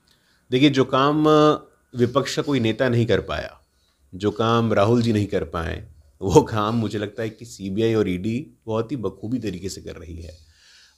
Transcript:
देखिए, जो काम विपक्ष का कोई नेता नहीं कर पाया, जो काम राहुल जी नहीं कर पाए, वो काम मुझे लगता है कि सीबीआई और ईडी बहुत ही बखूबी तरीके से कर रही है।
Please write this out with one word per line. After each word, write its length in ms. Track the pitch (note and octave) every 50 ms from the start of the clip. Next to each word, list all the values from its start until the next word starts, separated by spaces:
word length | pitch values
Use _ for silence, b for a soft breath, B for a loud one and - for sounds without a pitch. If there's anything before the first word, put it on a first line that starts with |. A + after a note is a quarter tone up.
| _ _ _ _ _ _ _ _ _ -
देखिए, 180 | A#2+ B2+ C#3 D3+
जो 160 | C3+ C3 B2
काम 420 | A#2+ C3+ C3 C3+ C#3+ D3+ D#3 D3+ D#3 D#3 D3+ D3+ D3+ D3 - - - _ _ _ _ - A#2+
विपक्ष 360 | A#2+ A#2+ A#2+ C#3 B2+ - -
का 60 | D#3+
कोई 180 | C#3+ D3 C#3+ C3
नेता 300 | A2+ A2 A2 - C3 B2+
नहीं 160 | A#2 A#2+ A#2
कर 160 | - G2+ F#2
पाया, 400 | E2+ D#2+ D2+ D2 - - - - _ _ _ _ _ _ _ _ _ _ -
जो 160 | F2+ G2 G#2
काम 420 | G2 - A2+ A2+ A#2 A#2 A#2 A2 G#2
राहुल 280 | G2+ G2 A2 A#2+ B2
जी 120 | A2+ A#2 A2
नहीं 140 | G#2 G2+
कर 160 | F#2 - F#2 F2
पाए, 440 | D#2+ - E2+ E2 E2 E2 E2 - - - - _ _ _ -
वो 200 | F#2+ G2 E2+ D3+
काम 340 | C3 - A#2 G#2+ G#2 G#2+ A#2
मुझे 240 | A#2+ A2 G2+ A2 G#2
लगता 240 | G#2 G2+ - - A2+
है 60 | -
कि 160 | G#2+ - A#2
सीबीआई 480 | A2+ - - F#2+ G2 F#2+ G#2+ A2+ A2+ A2+
और 160 | A2 G2+ F#2
ईडी 380 | F2+ F2+ F#2 A2 A2+ B2 - - - _ _
बहुत 260 | A2+ A2 A2 A#2 A#2
ही 60 | D3
बखूबी 420 | B2+ G#2 F#2+ - - - G#2+ B2+ B2
तरीके 300 | A2+ G2+ F2+ F2 F#2 F#2+
से 120 | - -
कर 140 | - F2 E2
रही 200 | E2+ E2 D#2+ E2+
है। 220 | E2 E2 E2 - - b b b b b b b b b b b